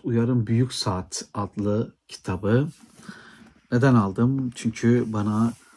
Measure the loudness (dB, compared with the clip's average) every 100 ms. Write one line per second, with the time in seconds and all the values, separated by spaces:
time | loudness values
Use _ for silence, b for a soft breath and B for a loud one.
0 | -2 0 2 0 2 0 0 -2 -4 -6
1 | -6 -12 -10 -8 -8 -4 -2 0 -2 -10
2 | _ -12 -8 -4 0 2 0 -6 _ B
3 | B B B B B _ _ 2 4 4
4 | 2 0 0 0 -4 -6 -6 0 2 2
5 | 0 -2 -2 0 0 -2 b